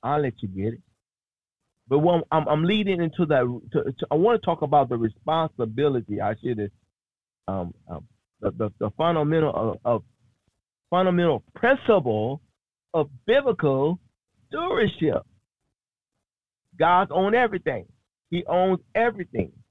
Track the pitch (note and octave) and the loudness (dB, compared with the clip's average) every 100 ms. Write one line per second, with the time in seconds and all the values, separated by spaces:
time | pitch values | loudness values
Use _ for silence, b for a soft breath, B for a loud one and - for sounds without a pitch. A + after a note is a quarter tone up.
0 | A#2+ D3 C#3+ A2 G#2 F#2+ G#2 B2 _ _ | -2 0 -2 -4 -10 -6 -6 -6 _ _
1 | _ _ _ _ _ _ _ _ _ C#3 | _ _ _ _ _ _ _ _ _ 2
2 | D#3+ F3 - D#3+ D#3 D3+ E3+ G#3+ G3+ F3+ | 4 2 2 -2 0 0 2 0 0 0
3 | E3+ - D#3+ C#3+ B2 B2 - D#3 - B2+ | -2 -2 2 2 0 -4 -6 -4 -4 -6
4 | - D3+ G3+ A#3 - E3 C#3+ D3 C3+ A#2+ | -2 0 2 2 0 -2 2 2 2 0
5 | A2+ - - D#3+ D#3+ - A2+ A2 D3 B2+ | -2 -4 -4 -2 -2 -4 -6 0 0 0
6 | G2+ G2+ G2 A2 C3 A2+ G2+ _ _ _ | -4 -4 -4 -4 -6 -4 -6 _ _ _
7 | _ _ _ _ - F#2+ F2 - - D#2+ | _ _ _ _ -8 -6 -6 -12 -14 -14
8 | - _ _ _ G#2 - G#2+ - G#2+ - | -16 _ _ _ -6 -4 -6 -4 -6 -2
9 | E3 E3 D3 D#3+ D3+ - A2 - A#2 A2+ | 0 0 0 0 0 -2 -4 -4 -2 -2
10 | - _ _ _ _ _ _ _ _ F3 | -4 _ _ _ _ _ _ _ _ 0
11 | F#3+ F3+ F3 D#3 _ - A#3 C4+ - G#3 | 2 2 2 0 _ -2 2 2 4 2
12 | B2+ G#2+ A2 C#3+ _ _ _ _ _ E3 | 2 -2 -2 -6 _ _ _ _ _ -2
13 | D3 C3 - C4 C#4 F#3 D3+ C3+ D3 F3+ | -2 -6 0 2 2 0 2 2 0 -2
14 | _ _ _ _ _ D4+ F4 G4 G#3+ - | _ _ _ _ _ -6 -2 0 0 0
15 | D#3 - - _ _ _ _ _ _ _ | 0 0 -6 _ _ _ _ _ _ _
16 | _ _ _ _ _ _ _ F3+ D#3+ F3+ | _ _ _ _ _ _ _ -2 4 4
17 | F#3+ - G3 A#3 A#3+ G3 D#3 A#2+ - _ | 2 0 2 2 2 -2 -6 -6 -10 _
18 | _ _ _ F3 - F3 F#3 F#3 _ G#3 | _ _ _ -6 0 2 2 0 _ 0
19 | A#3 G#3 F3 - - - _ | 0 -2 -8 -6 -6 -10 _